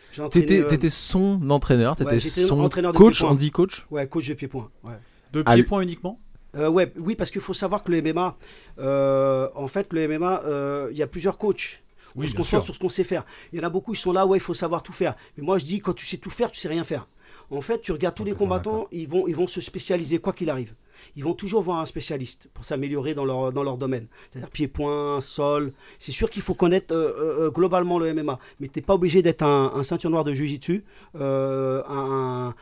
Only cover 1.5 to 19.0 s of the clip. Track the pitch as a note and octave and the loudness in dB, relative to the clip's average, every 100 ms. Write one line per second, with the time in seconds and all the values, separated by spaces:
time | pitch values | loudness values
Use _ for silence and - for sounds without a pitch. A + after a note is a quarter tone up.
1.5 | C#3+ - B2 A#2 D#3+ C#3+ A#2 D#3 F3+ F#3 | 2 4 4 4 2 0 2 2 2 4
2.5 | C#3+ D3 F3+ F3 E3 A3 D#3+ D#3 C#3 D3 | 4 2 2 4 10 10 10 4 4 2
3.5 | E3 F#3+ - - D3 C3+ E3 C3+ C#3 C#3 | 2 0 -2 -8 -6 -4 -4 -6 -6 -8
4.5 | C3+ G#2+ - A2+ A2 - _ _ D3+ B2+ | -10 -12 -16 -18 -18 -20 _ _ -2 6
5.5 | A#2 - G3+ F3+ E3 F3+ A#3+ - - - | 6 6 0 -2 -6 -10 -10 -16 -20 -12
6.5 | C#3+ D#3 F3+ E3+ - E3+ A3 F3 G3+ - | -2 2 4 2 -2 -4 -4 -4 -6 -6
7.5 | F#3 F#3+ G3+ F3+ E3+ D3+ E3 F3+ - - | -4 -2 -2 0 0 0 0 -2 -6 -16
8.5 | - - - C3+ C#3 C#3 C3+ C3+ C3 C3 | -20 -20 -6 -2 2 2 4 4 2 -2
9.5 | - C3+ G3 G3 D#3+ D#3 D#3 F3+ F3+ C#3+ | -6 -6 -6 -4 -2 -2 0 -2 -2 -2
10.5 | C#3+ C#3 C#3+ C3 D3+ C#3 F3+ F#3 - G#3 | -4 -2 -4 -4 -4 -6 -2 -4 0 -2
11.5 | - - - - - - B2+ D3 G2+ - | -2 -6 -14 -20 -20 -16 -8 -6 -4 0
12.5 | - F#3 - F3+ - F3 E3+ - - - | 0 0 -4 -4 -2 -2 -4 -6 -18 -12
13.5 | E3 E3 F#3 - G#3 F#3 F#3 F#3+ F#3+ - | -8 -4 -4 -4 -4 0 2 4 2 0
14.5 | E3 E3 E3 - - E3 - - - D3 | -4 -2 -4 -4 -4 -4 -4 -12 -8 -2
15.5 | F#3+ C#3+ G3 F#3 - - F#3 F#3+ - A#3 | 0 0 -4 -4 -4 -8 -10 -10 -4 -4
16.5 | - - E3+ D#3+ C#3+ - _ - - - | -4 -6 -4 -4 -6 -8 _ -20 -20 -12
17.5 | C#3 C#3 A#3 - D3 F3+ - G#3 G3+ G3 | -8 -4 -4 -4 -2 -2 -2 -6 -2 0
18.5 | F#3 G#3 A3 - E3+ | 0 -2 -6 -6 -10